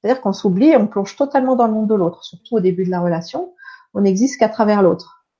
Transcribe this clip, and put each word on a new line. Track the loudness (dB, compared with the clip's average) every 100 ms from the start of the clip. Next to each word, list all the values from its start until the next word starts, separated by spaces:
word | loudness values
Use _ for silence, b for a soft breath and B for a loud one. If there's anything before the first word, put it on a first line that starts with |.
C'est-à-dire | -2 -2
qu'on | -2
s'oublie | -4 -2 2 4
et | 4
on | 2
plonge | -4 -8 -4
totalement | -2 0 0 0
dans | 0
le |
monde | 0 -2
de | 0
l'autre, | -2 -4
surtout | -20 -20 -6 -2
au |
début | 0 -2 -4
de |
la | -2
relation. | -2 -4 -6 -10 -10 B B B B -2
On |
n'existe | 0 2 -2 0
qu'à | -2
travers | 2 0 4
l'autre. | 2 2 -8 _ _